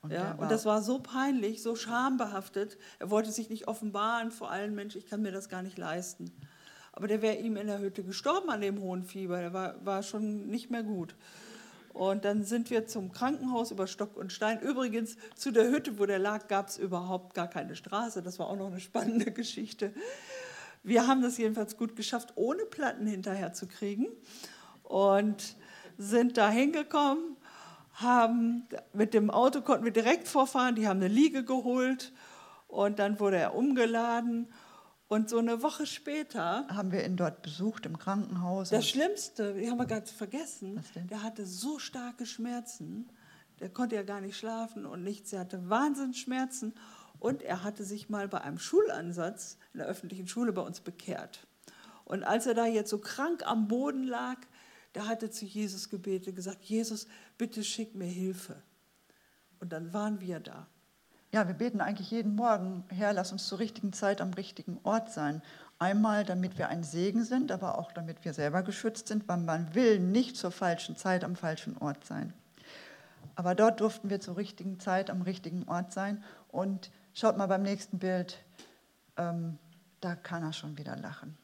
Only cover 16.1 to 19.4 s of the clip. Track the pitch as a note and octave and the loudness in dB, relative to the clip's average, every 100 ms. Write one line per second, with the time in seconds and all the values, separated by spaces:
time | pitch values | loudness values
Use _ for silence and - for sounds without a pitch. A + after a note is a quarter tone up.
16.1 | G3 G3 G#3+ - G3 G3 - F#3+ F3 F3+ | 4 2 0 0 0 0 -4 -2 -2 -2
17.1 | F#3 F#3 F#3 E3+ F3 - D3 - D4+ A#3 | -4 -4 -6 -4 -4 -6 -8 -4 -2 -2
18.1 | G#3 F3+ F3+ E3+ G3 G3 F3+ - A3 G#3+ | -4 -8 -6 -4 -4 -4 -8 -4 -2 2
19.1 | A#3 G#3+ G#3+ | 2 2 -2